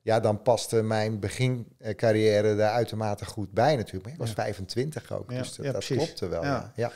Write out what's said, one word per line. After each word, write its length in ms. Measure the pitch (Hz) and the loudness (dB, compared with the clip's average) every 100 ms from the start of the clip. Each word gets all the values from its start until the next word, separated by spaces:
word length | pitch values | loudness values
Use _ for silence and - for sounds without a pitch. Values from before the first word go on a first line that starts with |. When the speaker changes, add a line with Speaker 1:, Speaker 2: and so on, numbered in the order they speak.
Speaker 1:
ja, 180 | 110 110 | 2 2
dan 220 | 110 104 | 4 2
paste 400 | - 113 - 113 | 4 2 4 0
mijn 380 | 110 110 107 107 | 2 0 0 -2
begincarrière 1400 | 101 - 127 127 113 _ 113 101 117 107 107 104 107 104 | -4 0 0 0 -6 _ -10 0 2 6 6 6 4 4
daar 160 | 107 | 2
uitermate 540 | 120 117 107 110 104 - | 2 -2 -2 -4 -4 -8
goed 260 | - 95 | -8 -6
bij 240 | 101 131 143 | 2 4 2
natuurlijk. 280 | 98 92 | -2 -8
Maar 100 | 113 | -10
ik 60 | 160 | -8
was 80 | 120 | -6
Speaker 2:
Ja. 40 | 107 | -4
Speaker 1:
vijfentwintig 760 | 110 101 95 120 151 - - | -4 -4 -6 -4 -4 -4 -8
ook, 180 | - - | -10 -6
Speaker 2:
Ja, 60 | 123 | -8
Speaker 1:
dus 180 | 123 - | -8 -8
dat, 100 | 139 | -6
Speaker 2:
ja, 60 | |
Speaker 1:
dat 140 | 104 - | -4 -2
Speaker 2:
precies. 200 | 127 165 | -2 -2
Speaker 1:
klopte 220 | - 95 | -4 -6
wel, 160 | 85 | -4
Speaker 2:
Ja. 280 | 139 123 - - | -2 -2 -4 -6
Speaker 1:
ja. 160 | 117 | -6